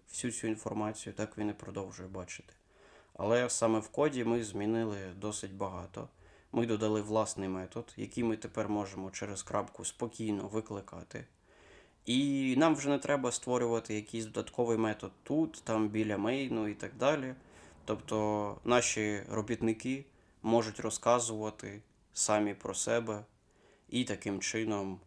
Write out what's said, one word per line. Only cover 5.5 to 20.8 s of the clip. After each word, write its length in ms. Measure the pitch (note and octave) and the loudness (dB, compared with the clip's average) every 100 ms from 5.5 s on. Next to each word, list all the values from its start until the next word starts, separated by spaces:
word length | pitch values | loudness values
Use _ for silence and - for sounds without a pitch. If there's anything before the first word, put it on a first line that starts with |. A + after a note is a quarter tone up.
багато. 540 | G2 G2 F2+ E2+ - - _ - - _ | -6 -6 -6 -10 -10 -12 _ -20 -20 _
Ми 140 | A2+ A#2 | 0 2
додали 360 | G#2+ G#2+ G#2+ | 2 2 2
власний 460 | G#2 A2 G#2+ - F#2+ | 2 2 2 0 -4
метод, 440 | F#2 F#2 - - - | -4 -6 -10 -10 -8
який 280 | G#2 - | -8 -2
ми 120 | A#2 G#2+ | 0 0
тепер 320 | A2 - G#2 | -4 -4 -2
можемо 420 | G#2+ G2 F#2+ F#2+ | 0 -2 -6 -8
через 320 | - G#2 G2 | -6 -6 -8
крапку 420 | - G2+ G2+ - | -4 -2 -2 -6
спокійно 640 | - - A#2+ - A2 G2+ G2 | -8 -4 -6 -4 -2 -2 -2
викликати. 800 | A2 A2 G2+ F#2+ F2 E2 A#2 B2 _ _ - - - - _ - | -4 -4 -6 -8 -14 -12 -12 -14 _ _ -20 -20 -20 -20 _ 0
І 480 | B2+ C#3+ C#3 C3 B2+ | 2 2 2 2 6
нам 180 | D#3+ | 6
вже 140 | C#3+ C#3 | 6 2
не 100 | C#3+ | 0
треба 340 | C#3 C#3+ B2+ | 2 2 2
створювати 640 | - - B2 A#2+ A#2 - | -2 2 2 4 2 0
якийсь 300 | G#2+ G#2 A2+ | -4 -4 -6
додатковий 540 | A2 A2+ A2 - A#2+ A2+ | -4 -4 -4 0 2 4
метод 340 | A2 G#2+ G2 - | 2 0 -6 -10
тут, 400 | - D3 D#3+ - | -2 0 0 -2
там 240 | - A2 G#2+ | -2 2 2
біля 300 | G#2+ G#2+ G2+ | 2 0 2
мейну 500 | G#2 C3+ C3+ A#2 G#2+ | 2 0 0 0 -2
і 60 | |
так 200 | G#2 - G#2+ | -4 -8 0
далі. 380 | C3 D3+ C3 B2+ - - - - | 2 2 0 -8 -16 -20 -20 -10
Тобто 720 | - G#2+ - A2 G#2+ G#2+ G#2 G2+ | -4 -4 -2 0 2 2 -2 -2
наші 580 | A2 A#2+ - - G#2+ G#2 G#2 | 4 6 4 2 0 -2 -4
робітники 760 | G#2+ G#2+ A2+ A2+ A2 B2+ C3+ C#3 - _ _ | -4 -2 0 0 0 -2 -6 -8 -20 _ _
можуть 380 | A2 A#2 A2 G#2+ | 4 4 4 -2